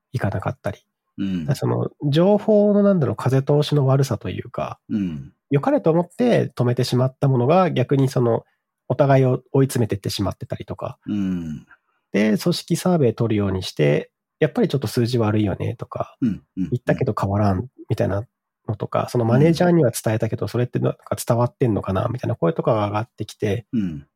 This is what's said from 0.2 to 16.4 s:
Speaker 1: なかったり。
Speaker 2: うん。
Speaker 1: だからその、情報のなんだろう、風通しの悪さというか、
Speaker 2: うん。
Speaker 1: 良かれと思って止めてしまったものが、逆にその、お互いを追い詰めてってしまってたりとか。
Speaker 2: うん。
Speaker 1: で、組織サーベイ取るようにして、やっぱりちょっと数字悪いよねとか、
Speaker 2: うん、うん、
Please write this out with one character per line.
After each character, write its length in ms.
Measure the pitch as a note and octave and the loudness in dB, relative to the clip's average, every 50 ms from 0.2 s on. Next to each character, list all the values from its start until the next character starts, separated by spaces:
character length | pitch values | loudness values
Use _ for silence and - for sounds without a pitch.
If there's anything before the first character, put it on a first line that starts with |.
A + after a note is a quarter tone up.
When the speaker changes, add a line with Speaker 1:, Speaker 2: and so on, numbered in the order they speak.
| - G2+ | -4 -2
Speaker 1:
な 100 | G2+ G2 | -4 -4
か 100 | - - | -4 -6
っ 80 | - - | -6 -6
た 100 | - G2+ | -6 -8
り。 80 | G2+ - _ _ _ _ _ _ _ - | -8 -10 _ _ _ _ _ _ _ -6
Speaker 2:
う 60 | G2 | -4
ん。 160 | G2 F#2+ F2 | -4 -2 -2
Speaker 1:
だ 60 | D#2 | -2
か 40 | C#3 | -2
ら 40 | C3+ | -4
そ 100 | - B2+ | -2 -2
の、 240 | A#2+ A#2+ A#2 A#2+ - - - D3 D3 | -2 -2 -2 -4 -6 -6 -4 -2 0
情 300 | C#3 D#3+ F3 G3 G#3 G3+ | 2 4 4 4 2 2
報 340 | - - G#3+ G#3 G#3 G#3 | 2 2 4 4 4 4
の 100 | G3+ G3+ | 4 4
な 120 | G3+ G3+ G3 | 4 4 4
ん 60 | F3+ | 2
だ 60 | C#3 | 2
ろ 80 | G#2+ G#2 | 0 -2
う、 20 | |
風 260 | - - B2+ C3 C3+ | -2 0 0 2 2
通 200 | C3+ - D3 D3 | 2 2 2 2
し 120 | D3 - D3 | 2 2 2
の 120 | D3 C3+ | 2 2
悪 180 | C3+ C3 C#3 C#3 | 4 2 2 2
さ 120 | - G#2+ | 0 -2
と 140 | - - F#2 | -4 -6 -6
い 100 | F#2+ G2 | -8 -8
う 80 | - - | -10 -10
か、 300 | - - - - - - _ - | -8 -8 -8 -8 -10 -12 _ -4
Speaker 2:
う 100 | - G#2 | -4 -2
ん。 340 | G2 F2+ D#2 C#2+ C2+ - - _ _ - | -2 -2 -4 -8 -10 -14 -20 _ _ -2
Speaker 1:
良 100 | C3+ C#3+ | -2 0
か 100 | - C4+ | 2 2
れ 100 | D4 A3+ | 0 2
と 100 | - E3 | 2 2
思 120 | D#3 E3+ | 2 2
っ 60 | F3 - | 0 -2
て 440 | _ - B3 A#3+ G#3+ C#3 A#2+ A#2 - | _ 0 2 2 2 2 2 0 -2
止 100 | - A#2+ | 0 0
め 100 | B2 B2 | 2 2
て 100 | - B2 | 0 0
し 120 | - - | 0 0
ま 100 | B2 B2+ | 0 0
っ 120 | C3 - _ | 0 0 _
た 100 | C#3 C#3 | 0 2
も 80 | C3+ | 2
の 100 | B2 A#2+ | 2 4
が、 240 | C3 D#3+ F#3 F#3 D#3+ | 4 4 4 4 2
逆 260 | C#3 C3 B2 - C#3+ | 2 0 0 2 2
に 120 | C3+ C3+ B2+ | 2 2 2
そ 120 | - C#3 | 2 0
の、 240 | B2 A#2 A2+ - - _ _ _ _ _ _ _ _ - | 2 2 0 0 -2 _ _ _ _ _ _ _ _ -4
お 60 | C3+ | 0
互 260 | - C#3+ C#3 C3+ C3+ | 2 4 4 4 4
い 40 | C3 | 4
を 180 | B2+ B2+ B2+ - _ | 4 2 0 -2 _
追 120 | - C#3 C3+ | 2 2 2
い 20 | |
詰 160 | C3+ - A#2+ | 2 2 0
め 40 | A#2 | 0
て 100 | G2+ A#2+ | 0 -2
っ 20 | G#2 | -4
て 120 | - G#2 | -6 -6
し 120 | - - | -4 -4
ま 100 | G2+ F#2+ | -4 -4
っ 40 | G2 | -6
て 80 | - - | -8 -10
た 120 | - - | -12 -12
り 100 | - - | -10 -10
と 100 | - - | -10 -12
か。 220 | - - - - _ - | -10 -10 -12 -12 _ -8
Speaker 2:
う 80 | - G#2 | -6 -4
ん。 520 | G#2 G2 F#2+ F#2 F2 E2 D#2+ D2+ C#2 - _ _ _ _ _ _ _ _ _ | -2 -2 -2 -2 -4 -4 -6 -10 -10 -14 _ _ _ _ _ _ _ _ _
Speaker 1:
で、 240 | - G3 G#3+ A3 G#3+ | -2 0 0 2 0
組 20 | F3+ | 0
織 380 | - F3+ E3 - - - F3 | 0 -2 -2 -2 -2 -4 -4
サ 200 | D3+ - F#3 F3+ | -2 0 2 2
ー 20 | E3 | 4
ベ 120 | C#3 A#2 | 2 2
イ 40 | A2+ | 2
取 220 | - A#2+ A2+ A2+ | 0 0 0 0
る 20 | G#2 | 0
よ 100 | G2+ G2 | 0 0
う 20 | |
に 120 | F#2+ F#2+ | -2 -4
し 100 | F#2+ - | -6 -6
て、 380 | - - D3+ D3 D3 D#3 - - _ _ _ _ _ - | -2 0 2 2 2 0 -2 -6 _ _ _ _ _ -2
や 100 | D#3+ C#3+ | -2 0
っ 20 | |
ぱ 100 | - B3+ | 0 0
り 80 | A3+ D#3+ | 0 0
ち 60 | - | 0
ょ 40 | C3+ | -2
っ 20 | |
と 60 | - | -4
数 200 | A2+ - B2+ A#2 | -2 -2 0 0
字 120 | A2+ B2 A#2+ | 0 0 0
悪 220 | A2+ G#2+ A2 G#2+ | 0 2 2 0
い 40 | G#2+ | 0
よ 100 | G#2 - | 0 -2
ね 220 | - G#2 G#2 A2+ | -2 -4 -6 -6
と 100 | - - | -8 -12
か、 300 | - - - - - - _ | -10 -10 -10 -10 -10 -8 _
Speaker 2:
う 60 | C#3 | -4
ん、 20 | A2+ | -2
う 40 | |
ん、 100 | F2+ - | -2 -4